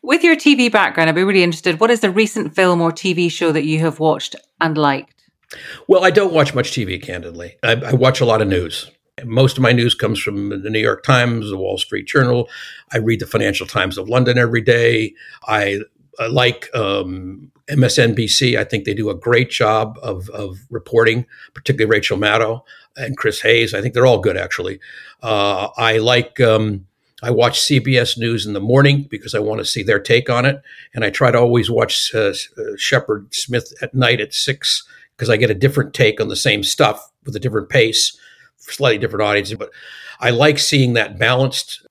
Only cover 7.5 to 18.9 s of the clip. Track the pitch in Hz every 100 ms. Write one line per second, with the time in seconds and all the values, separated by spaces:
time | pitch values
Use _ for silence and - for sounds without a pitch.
7.5 | - 117 117 123 131 131 131 120 110 104
8.5 | 92 85 - - _ _ - 123 113 131
9.5 | 131 127 123 120 - 107 95 - 101 101
10.5 | 98 104 110 110 107 - 131 120 117 104
11.5 | 95 95 98 - 98 98 151 123 123 117
12.5 | - - - _ 120 113 113 - 110 104
13.5 | 95 90 113 95 95 95 123 123 123 120
14.5 | 117 113 120 117 117 110 - - - -
15.5 | 107 101 101 107 _ _ - 113 131 123
16.5 | 123 - 120 101 98 92 92 92 98 -
17.5 | _ - 147 123 - 117 107 107 - 131
18.5 | 117 104 110 101